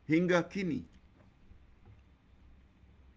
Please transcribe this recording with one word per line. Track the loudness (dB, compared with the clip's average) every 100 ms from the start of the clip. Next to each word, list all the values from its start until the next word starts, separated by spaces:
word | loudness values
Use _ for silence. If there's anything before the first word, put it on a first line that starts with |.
| 0
hingga | 0 4 2 0
kini. | -4 -4 -6 -8 -20 -20 -20 -20 -20 -20 -20 -20 -20 -20 -20 -20 -20 _ -20 -20 -20 -20 _ -20 -20 -20